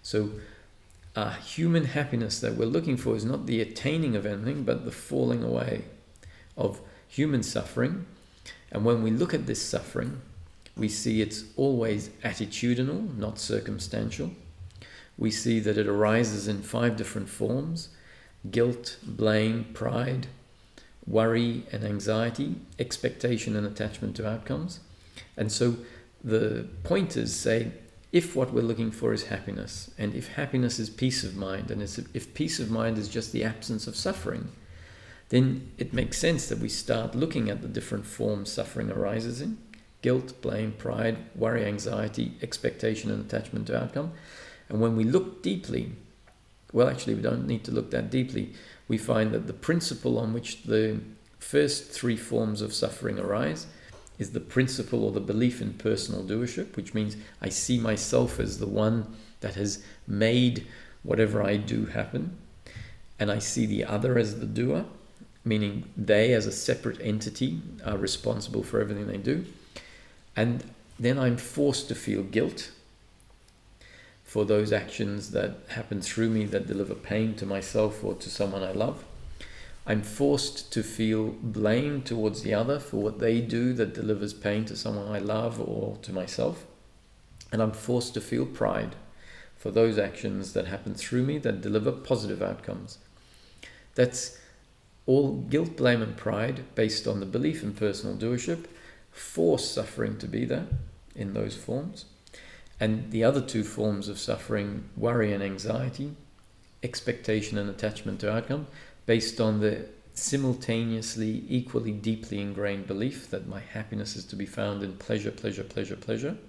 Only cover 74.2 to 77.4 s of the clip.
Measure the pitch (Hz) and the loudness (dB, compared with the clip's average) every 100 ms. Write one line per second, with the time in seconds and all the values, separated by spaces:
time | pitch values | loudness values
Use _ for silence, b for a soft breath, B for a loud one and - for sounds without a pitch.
74.2 | - 107 104 104 107 107 - - 104 104 | -4 0 4 4 6 2 0 -4 -2 -2
75.2 | - 107 101 98 - 117 110 104 90 - | -2 -2 -2 -4 -8 -8 -4 -4 -2 2
76.2 | 113 110 104 101 98 98 95 - - 104 | 4 4 2 0 0 -2 -2 -4 -2 0
77.2 | 110 107 | 2 0